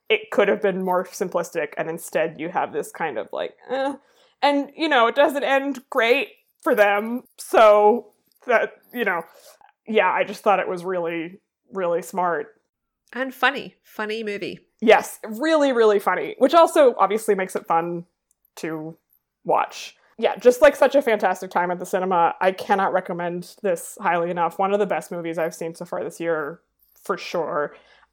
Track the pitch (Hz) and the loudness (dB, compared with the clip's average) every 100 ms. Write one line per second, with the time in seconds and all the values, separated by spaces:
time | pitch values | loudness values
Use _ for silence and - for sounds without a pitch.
0 | - - - - 196 - 202 185 185 180 | -2 -2 0 0 2 2 0 -2 -2 -2
1 | 180 - 185 170 170 165 147 - 160 160 | -4 -8 -6 -4 -4 -6 -8 -6 -8 -8
2 | - 175 160 156 160 175 - 147 143 - | -6 -4 -4 -4 -6 -4 -4 -6 -8 -8
3 | 160 113 - 67 85 - - 269 269 277 | -8 -6 -8 -8 -8 -10 -8 -4 -4 -6
4 | _ _ _ - 285 285 277 - 311 262 | _ _ _ -2 0 0 -4 -6 0 2
5 | 226 240 294 277 254 277 277 247 - 254 | 2 4 2 2 0 0 0 -8 -6 -2
6 | 226 269 - _ _ _ 330 208 202 202 | 0 0 -6 _ _ _ -2 2 4 2
7 | 220 240 - - - - 220 208 208 240 | -2 -8 -10 -20 0 6 8 8 6 4
8 | - _ _ _ - 226 - - _ 240 | -2 _ _ _ -2 0 0 -8 _ -6
9 | 214 175 - _ - _ _ _ - 214 | -4 -4 -8 _ -20 _ _ _ -2 2
10 | 185 185 190 202 220 185 - 185 175 185 | 2 2 -2 -2 2 2 0 -6 -4 -4
11 | 170 170 165 190 _ _ _ 190 175 170 | -4 -6 -8 -12 _ _ _ -6 -2 -2
12 | 175 185 180 156 - _ _ _ _ _ | -4 -2 -2 -2 -6 _ _ _ _ _
13 | _ 240 262 - 254 277 180 _ _ - | _ -8 -8 0 0 0 -12 _ _ -10
14 | 214 226 214 202 180 175 _ - 214 190 | -8 -6 -8 -8 -8 -10 _ -4 6 6
15 | - - 214 214 311 311 277 240 220 202 | 4 -12 -12 -4 0 2 2 4 4 4
16 | 196 180 - - 262 339 330 - 262 - | 0 -2 -4 0 4 6 6 6 4 4
17 | 185 208 214 196 185 - - 165 170 170 | 0 0 -2 -2 -2 -6 -2 -2 -2 -8
18 | 170 _ _ _ _ - 160 156 156 165 | -12 _ _ _ _ -12 -10 -8 -10 -16
19 | _ _ _ _ - 147 - - - - | _ _ _ _ -2 -2 -2 -8 -18 -20
20 | _ - 226 - 247 247 294 285 269 277 | _ -4 -2 2 2 6 4 6 2 2
21 | 262 214 190 185 185 180 175 180 180 190 | 2 0 0 -2 -4 -2 -2 -4 -4 -4
22 | 185 180 170 - 185 190 - 202 190 185 | 0 2 2 2 -2 -2 -2 0 0 -2
23 | 185 175 175 175 175 - 202 170 - - | -4 -8 -6 -8 -12 -8 -4 -4 -6 -6
24 | 196 170 170 175 170 170 190 208 196 160 | -2 0 -2 -2 -2 0 0 0 0 -2
25 | - 175 165 165 165 - 165 165 170 180 | -6 -10 -8 -4 -4 -4 -10 -10 -10 -8
26 | 151 - 165 160 143 170 _ _ _ _ | -8 -8 -4 -4 -4 -10 _ _ _ _
27 | - 180 - 180 156 147 147 - _ _ | -6 -6 -4 -6 -4 -4 -4 -8 _ _
28 | _ | _